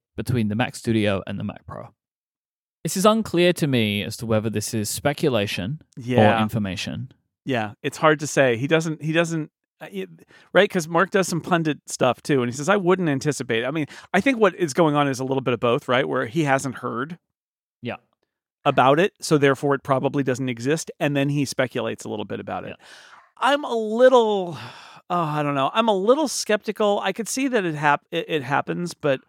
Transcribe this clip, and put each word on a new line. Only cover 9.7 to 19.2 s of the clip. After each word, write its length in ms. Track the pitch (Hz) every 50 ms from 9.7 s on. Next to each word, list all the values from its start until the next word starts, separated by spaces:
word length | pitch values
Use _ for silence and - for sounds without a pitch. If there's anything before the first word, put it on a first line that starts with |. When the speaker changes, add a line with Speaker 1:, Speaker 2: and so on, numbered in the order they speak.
| _ _ -
Speaker 2:
uh, 60 | - 196
it, 160 | 190 190 180 165 165 - _ _ - _ _ -
right? 160 | 180 202 208
'Cause 180 | - 185 151 165
Mark 220 | 170 165 190 175
does 180 | - 196 180 -
some 140 | 180 160 -
pundit 380 | - 180 165 165 156 143 - _
stuff 360 | - - - 139 127 117 - -
too, 180 | - 151 131 120
and 80 | 120
he 60 | 120
says, 140 | 143 147 180
"I 60 | 202 202
wouldn't 320 | 180 170 185 185 180 156
anticipate." 520 | 139 131 - 151 135 - 131 123 117 113 120
I 40 | 127 147
mean, 120 | 165 143 - - - - - -
I 80 | 185 -
think 160 | 277 269 226
what 160 | 220 185 165
is 180 | - 175 147 127
going 220 | - 170 156 147
on 120 | 147 143
is 140 | 139 131 120
a 40 | 135
little 180 | 131 135 135 123
bit 100 | 135 123
of 80 | 101
both, 260 | - 120 117 147 -
right? 220 | - 123 127 143 156
Where 160 | 139 127 135
he 180 | 120 107 170 156
hasn't 320 | 139 135 135 131 131 107
heard 420 | - - 123 120 117 135 160 175 - _ _ _ _ _ _ _ _ _ _ _ _ -
Speaker 1:
Yeah. 140 | 120 101 - _ _ _ _ _ _ _ _ _ _ _ _ -
Speaker 2:
about 340 | 147 135 143 123 135 143 156
it, 160 | 185 214 _ _